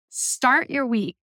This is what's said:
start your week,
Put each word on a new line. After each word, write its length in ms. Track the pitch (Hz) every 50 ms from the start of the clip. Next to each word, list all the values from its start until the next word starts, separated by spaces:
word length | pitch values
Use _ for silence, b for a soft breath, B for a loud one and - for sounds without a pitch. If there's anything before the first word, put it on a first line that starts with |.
| _ _
start 580 | - - - - - - - 247 262 311 - -
your 180 | - 277 269
week, 300 | 240 233 220 202 - - - _